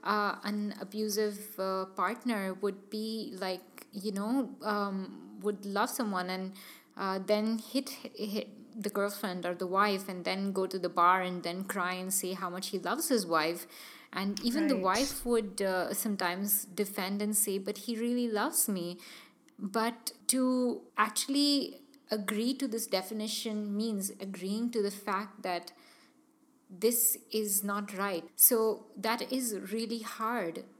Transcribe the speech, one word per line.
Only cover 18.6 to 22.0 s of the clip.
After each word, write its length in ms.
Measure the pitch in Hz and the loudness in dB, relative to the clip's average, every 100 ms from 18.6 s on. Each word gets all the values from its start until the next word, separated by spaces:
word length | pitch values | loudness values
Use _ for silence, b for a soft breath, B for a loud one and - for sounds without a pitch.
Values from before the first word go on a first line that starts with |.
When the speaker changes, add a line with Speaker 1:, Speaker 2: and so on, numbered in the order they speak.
| - 190 | 2 0
Speaker 1:
me." 200 | 170 175 B B B B - - 202 214 | -2 -8 B B B B -20 -8 -4 0
But 320 | 226 233 - - - | 0 -2 -10 -12 2
to 540 | 254 254 254 247 - - - | 4 6 4 4 0 -6 0
actually 840 | 214 - - 277 285 285 - - - - | 2 2 0 4 6 4 2 -6 -20 -20